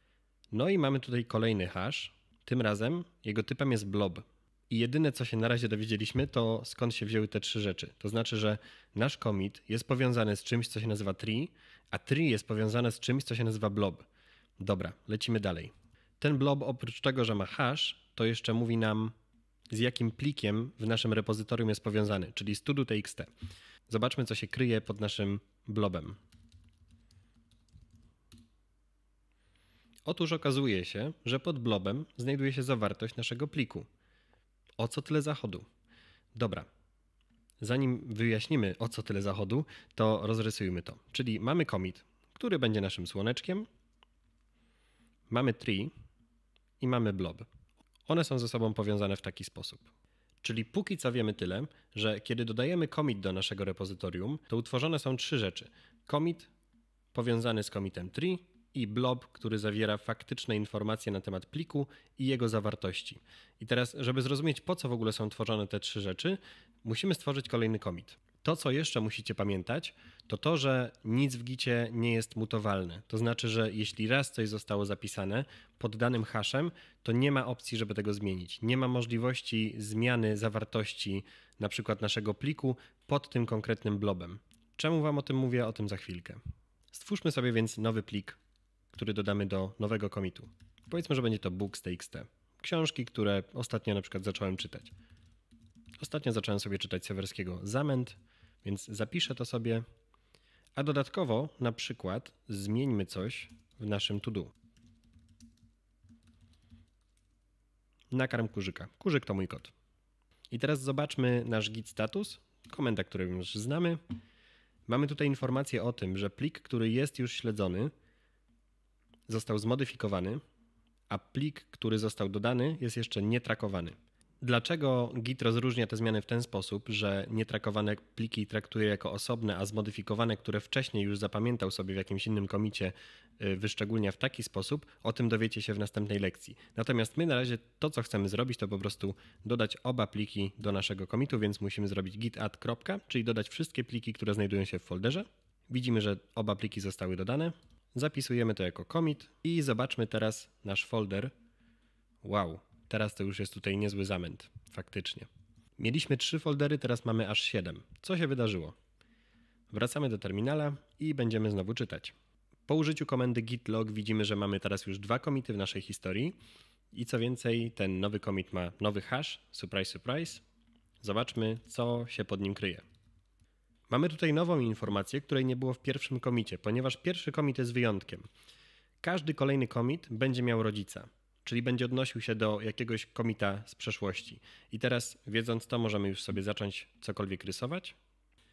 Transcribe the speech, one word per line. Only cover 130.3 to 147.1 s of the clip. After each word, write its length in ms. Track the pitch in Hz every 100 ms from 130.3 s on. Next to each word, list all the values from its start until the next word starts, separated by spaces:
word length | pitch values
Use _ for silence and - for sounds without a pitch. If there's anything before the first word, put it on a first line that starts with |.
| 107
które 220 | - 104
wcześniej 440 | - 135 131 107
już 140 | 101 101
zapamiętał 540 | 104 107 117 120 95
sobie 220 | - 95
w 40 | 95
jakimś 300 | 95 98 113
innym 200 | 107 98
komicie, 460 | 101 107 - 92 - - - - _
y, 160 | 101 95
wyszczególnia 540 | 104 - 107 110 101
w 60 | -
taki 260 | 131 -
sposób? 420 | 110 101 95 147 - -
O 100 | 113
tym 160 | - 117
dowiecie 320 | 110 113 110
się 120 | -
w 60 | 104
następnej 400 | 104 107 104 101
lekcji. 360 | 98 - - - - -
Natomiast 420 | 110 117 110 -
my 80 | 165
na 100 | 127
razie 220 | 127 117 - _
to, 100 | 156
co 120 | 143
chcemy 280 | 117 104 98
zrobić, 280 | 98 127 120
to 100 | 101
po 120 | 101
prostu 360 | 98 - 98 98 - - 110
dodać 320 | 120 110 -
oba 300 | 127 123 104
pliki 440 | 104 104 104 98 -
do 140 | 104
naszego 360 | 98 95 98 95
commitu, 320 | 110 139 117
więc 220 | 104 101
musimy 260 | 101 - 101
zrobić 300 | 98 95 104
git 200 | 113 -
add 200 | 107 -
kropka, 420 | - 117 - 196 -
czyli 160 | 131
dodać 260 | 117 113 104
wszystkie 340 | - 160 -
pliki, 300 | 120 120 113
które 200 | 107 107
znajdują 320 | 104 101 98 95
się 140 | 90
w 40 |
folderze. 420 | - 92 110 165 220 _ _ _ _
Widzimy, 320 | 127 123 113
że 160 | 104 98 - -
oba 200 | 107 101
pliki 260 | 107 -
zostały 340 | 95 - 92